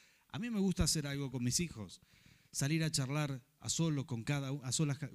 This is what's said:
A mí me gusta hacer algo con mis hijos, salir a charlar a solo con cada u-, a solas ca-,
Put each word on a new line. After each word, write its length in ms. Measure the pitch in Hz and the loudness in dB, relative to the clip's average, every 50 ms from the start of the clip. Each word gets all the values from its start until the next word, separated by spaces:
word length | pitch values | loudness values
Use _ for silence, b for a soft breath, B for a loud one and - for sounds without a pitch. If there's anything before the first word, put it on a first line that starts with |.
| b b b b b b | b b b b b b
A 100 | - 151 | -6 -4
mí 120 | 226 240 | -4 0
me 100 | 226 202 | 2 2
gusta 240 | 190 196 175 - 170 | 4 4 4 4 2
hacer 220 | 147 - 160 143 | 2 2 0 0
algo 240 | 143 139 143 143 131 | -2 -4 -4 -4 -4
con 140 | 127 127 120 | -2 0 0
mis 160 | 123 123 - | 2 2 2
hijos, 400 | 175 - - 113 101 87 - - b b b b b b b b b b | 0 -2 -6 -8 -12 -12 -14 -18 b b b b b b b b b b
salir 320 | - - 139 139 160 160 160 | -4 -2 0 2 2 2 2
a 60 | 156 | 2
charlar 520 | 160 143 131 123 143 151 151 139 135 127 - _ _ _ | 2 0 0 0 0 0 0 0 -2 -6 -10 _ _ _
a 80 | - 117 | -4 -2
solo 380 | - - 165 165 151 139 127 | 0 2 2 2 2 0 0
con 180 | - 123 117 113 | -2 -4 -2 0
cada 280 | - 143 143 135 135 | 0 0 0 0 -2
u-, 100 | 139 147 135 | -4 -4 -2
a 80 | 131 | -2
solas 260 | 127 - 160 143 139 - | 0 2 2 2 2 0
ca-, 120 | 143 - | -4 -8